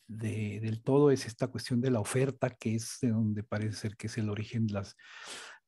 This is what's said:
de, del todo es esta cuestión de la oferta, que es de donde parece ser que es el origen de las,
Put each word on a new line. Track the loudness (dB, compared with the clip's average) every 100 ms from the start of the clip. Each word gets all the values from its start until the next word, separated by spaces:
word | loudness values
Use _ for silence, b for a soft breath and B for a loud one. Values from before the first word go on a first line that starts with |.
| -12
de, | -6 -4 -2 -4 -4
del | -4 -2
todo | 2 6 6
es | 6 0
esta | -4 -4
cuestión | -4 -2 0
de | 2
la | 2
oferta, | 2 2 0 0 -2
que | 0 -2
es | -2 -4 -2
de | 2
donde | 4 2 0
parece | -2 -2 -2
ser | -2 -6 -6
que | -6
es | -2
el | -2
origen | -2 -2 0 0
de |
las, | 0 -6 -12 B B B B B B